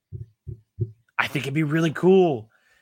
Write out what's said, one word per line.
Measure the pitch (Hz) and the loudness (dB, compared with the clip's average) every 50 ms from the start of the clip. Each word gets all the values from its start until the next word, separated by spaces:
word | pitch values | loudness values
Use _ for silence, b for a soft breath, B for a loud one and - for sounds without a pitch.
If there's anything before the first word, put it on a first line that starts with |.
| _ _ - - - - _ _ - - 113 - _ _ _ - 110 110 - _ _ _ _ | _ _ -16 -16 -16 -16 _ _ -16 -16 -16 -16 _ _ _ -8 -8 -8 -10 _ _ _ _
I | - - | -6 -4
think | - - 143 123 | -4 -4 -6 -6
it'd | 135 135 | -4 -4
be | 160 160 | -2 -2
really | 143 156 165 165 160 | -2 0 0 0 -2
cool. | 123 - 170 185 190 190 180 165 135 110 107 b b b b b b b | -2 2 4 4 6 6 4 4 0 -4 -8 b b b b b b b